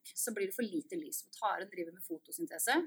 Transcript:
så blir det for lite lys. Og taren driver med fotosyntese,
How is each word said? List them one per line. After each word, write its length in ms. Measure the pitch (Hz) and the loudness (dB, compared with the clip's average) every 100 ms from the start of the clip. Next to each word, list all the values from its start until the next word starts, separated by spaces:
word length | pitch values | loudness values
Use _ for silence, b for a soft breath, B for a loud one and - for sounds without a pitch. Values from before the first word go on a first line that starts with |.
| - - | -4 -2
så 160 | - 220 | 0 2
blir 120 | 190 | 0
det 80 | - | 2
for 80 | |
lite 320 | 220 170 - 175 | 0 0 -2 -4
lys. 280 | 147 - | -4 -6
Og 80 | - | -8
taren 360 | - 214 175 190 | 0 2 2 -2
driver 200 | 180 165 | -4 -6
med 120 | 180 | -6
fotosyntese, 720 | - 156 - - - 165 - 302 | -6 -6 -6 -4 -4 0 4 4